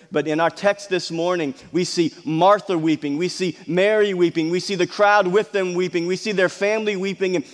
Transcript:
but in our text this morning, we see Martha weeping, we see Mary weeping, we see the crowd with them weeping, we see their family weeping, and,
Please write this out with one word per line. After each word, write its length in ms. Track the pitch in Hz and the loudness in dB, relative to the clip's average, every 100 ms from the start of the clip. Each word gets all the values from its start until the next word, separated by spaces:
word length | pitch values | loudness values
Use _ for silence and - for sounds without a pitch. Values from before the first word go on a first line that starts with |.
| _ | _
but 160 | 151 151 | -4 -2
in 140 | 156 | 0
our 80 | 165 | 0
text 400 | - 202 196 - | 0 -2 -2 -4
this 200 | 180 - | -6 -4
morning, 440 | 165 175 180 143 - - | -4 -2 -2 -4 -8 -6
we 140 | 175 175 | -4 -2
see 280 | 175 160 - 147 | 0 -2 -4 -4
Martha 520 | 160 185 208 - 170 | 2 4 4 2 -2
weeping, 400 | 160 151 147 147 | 0 -2 -2 -2
we 120 | 175 | -4
see 280 | - 185 - - | -2 -6 -6 -4
Mary 480 | 175 202 214 208 | 0 2 2 2
weeping, 360 | 180 175 170 160 | 2 0 2 -2
we 100 | 180 | -2
see 160 | 190 185 | -4 -2
the 120 | 180 | -2
crowd 380 | - 202 208 185 | 2 4 4 4
with 280 | 202 208 | 0 0
them 200 | 202 185 | -2 -2
weeping, 320 | 175 180 175 170 | -2 -2 -2 -2
we 120 | 185 | -4
see 160 | 220 | -2
their 160 | 190 175 | 0 0
family 480 | - 202 220 214 196 | 0 -2 0 -2 -2
weeping, 400 | 196 185 190 175 | -4 -2 -2 -2
and, 80 | - | -4